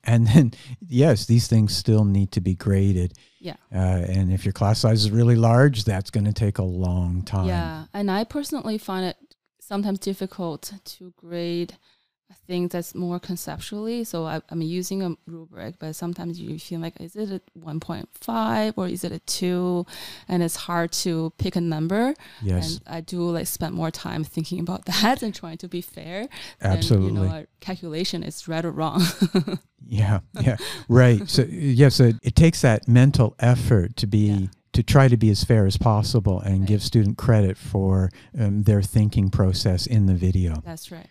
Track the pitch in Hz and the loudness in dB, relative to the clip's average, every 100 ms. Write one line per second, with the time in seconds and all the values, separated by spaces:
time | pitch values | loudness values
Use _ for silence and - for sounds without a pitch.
0 | - 117 117 165 127 - - 123 175 123 | 2 2 6 6 6 0 -18 -18 -4 2
1 | 151 127 - 117 - 113 107 - - 107 | 4 4 4 2 4 2 2 0 2 2
2 | 104 98 95 - 92 92 - 98 98 92 | 4 2 0 -2 -2 -2 0 2 2 2
3 | 90 - _ _ 180 - _ 95 92 92 | -2 -6 _ _ -14 -14 _ -2 0 0
4 | 90 92 92 92 98 - 101 110 117 113 | -2 0 0 0 -4 -2 0 2 2 2
5 | 104 110 120 117 113 120 147 117 104 95 | 2 2 4 4 4 6 4 2 -2 -2
6 | - 110 104 101 104 98 92 90 90 90 | -4 -2 -2 0 -2 -2 -4 -2 -2 0
7 | 87 87 90 98 92 87 117 160 160 202 | -2 -4 -4 -2 -2 -2 -4 -8 -12 -6
8 | 202 190 220 294 285 285 226 214 - 185 | -4 -2 -4 -8 -8 -8 -6 -8 -6 -6
9 | 185 - _ _ _ _ - 202 202 190 | -6 -8 _ _ _ _ -10 -6 -4 -4
10 | - 190 190 - 175 147 - 196 - - | -6 -8 -10 -8 -10 -10 -14 -18 -20 -20
11 | 180 _ 170 170 170 170 175 - _ _ | -20 _ -12 -8 -6 -4 -6 -10 _ _
12 | _ _ _ _ _ 180 175 175 170 - | _ _ _ _ _ -4 -4 -6 -8 -8
13 | 175 175 - 175 - 160 - 208 220 240 | -6 -6 -8 -10 -10 -12 -12 -10 -6 -6
14 | 226 170 160 156 _ 165 160 180 180 196 | -6 -6 -6 -8 _ -8 -4 -6 -6 -6
15 | 185 160 - 165 165 - - 175 160 156 | -6 -8 -14 -20 -20 -16 -16 -12 -14 -10
16 | 175 175 170 170 165 156 - 170 165 - | -10 -8 -10 -10 -12 -12 -10 -10 -10 -12
17 | 165 208 214 190 _ - 160 156 - 170 | -16 -10 -8 -10 _ -20 -10 -10 -8 -12
18 | - - - 226 220 226 214 214 185 180 | -12 -14 -6 -4 -2 -2 -2 -4 -6 -6
19 | 180 165 - - 180 180 180 175 175 - | -8 -10 -8 -4 -2 -2 -2 -4 -6 -12
20 | - - - 180 170 - - 175 170 - | -18 -20 -4 -2 -2 -4 -6 -4 -2 -4
21 | 185 165 160 _ 185 180 170 156 160 202 | -4 -4 -4 _ -4 -2 -2 -2 -2 0
22 | 247 302 - - 101 90 - - - 165 | 0 -4 -12 -8 -4 -2 -2 -8 -12 -14
23 | 165 180 170 170 180 - 165 - 165 - | -10 -6 -4 -4 -6 -6 -6 -4 -6 -6
24 | - - 151 - 160 180 170 190 - 175 | -10 -8 -6 -8 -8 -6 -6 -8 -6 -2
25 | 220 262 220 - 170 165 180 175 - - | 0 0 -4 -10 -14 -14 -12 -12 -12 -16
26 | 160 185 254 - - - 101 92 101 107 | -12 -10 -12 -14 -18 -6 -2 -2 2 2
27 | 95 104 95 - - _ - 185 170 156 | 2 0 -2 -4 -12 _ -12 -12 -8 -6
28 | 190 175 165 - - 160 170 151 160 180 | -6 -6 -10 -12 -8 -6 -4 -4 -4 0
29 | 175 - 180 190 147 180 _ _ 120 107 | 0 0 0 0 -2 -8 _ _ -6 0
30 | 101 101 - 202 - 104 - - - 120 | 2 0 -2 -2 -2 -2 -8 -12 2 6
31 | 127 110 101 - 123 175 143 120 143 - | 8 6 2 0 0 -2 0 6 6 8
32 | 123 110 - - 165 - 135 107 - 123 | 4 4 2 6 6 6 2 2 6 6
33 | 131 - 110 - 120 120 - 110 87 - | 6 6 2 2 2 2 4 2 2 -2
34 | 104 104 104 101 95 _ _ 127 117 139 | 0 2 2 2 -2 _ _ 0 4 6
35 | 135 120 110 101 - 113 98 104 120 104 | 6 6 4 2 2 4 4 2 2 2
36 | 107 120 101 92 98 95 95 107 - 117 | 2 0 0 -2 0 0 2 0 2 2
37 | 101 - - 110 95 95 - 101 95 95 | 2 0 2 4 4 0 -4 -2 2 2
38 | 92 - - - 104 101 104 104 95 117 | 0 -4 -14 -4 -2 2 2 2 2 2
39 | 107 110 95 - 95 92 101 90 - 113 | 2 2 0 2 2 2 0 -2 0 2
40 | 98 90 92 92 87 78 82 160 - 165 | 4 2 2 2 0 -4 -8 -16 -16 -18
41 | - | -20